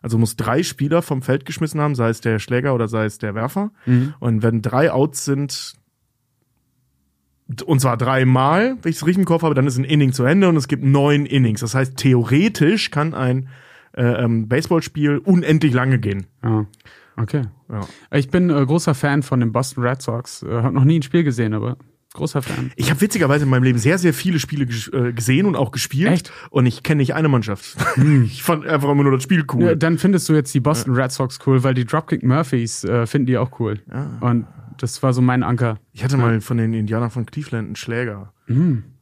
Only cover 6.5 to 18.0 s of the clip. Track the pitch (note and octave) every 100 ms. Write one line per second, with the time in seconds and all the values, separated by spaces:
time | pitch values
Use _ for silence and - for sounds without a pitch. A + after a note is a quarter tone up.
6.5 | _ _ _ _ _ _ _ _ _ -
7.5 | A#2 - C#3+ C3 A#2 B2+ C3 B2+ B2+ C3+
8.5 | F3 A#3+ B3+ E3+ D#3+ D#3 F#3 F3 E3 E3
9.5 | C#3 C#3 B2 C3+ D3+ C3+ C3 B2+ F#3 F#3+
10.5 | D#3+ B2+ C#3 C3+ C#3 C#3+ D3 C#3+ C#3 A#2+
11.5 | G#2+ A#2 C3+ C3 - C3+ B2+ A2+ C#3 G#3+
12.5 | - D3+ G#3+ - D3 D#3 C3 B2+ C3 C3
13.5 | - - - _ - A#2+ A#2+ A#2+ A2+ A2
14.5 | C3+ E3 E3+ - D3+ D3 C#3+ - F3+ D#3
15.5 | D#3 D#3 B2 C3 B2 G#2 G2 F#2 _ A#2
16.5 | A2 G2+ _ - - _ - A2 D3+ A2+
17.5 | _ - A2 F#2+ -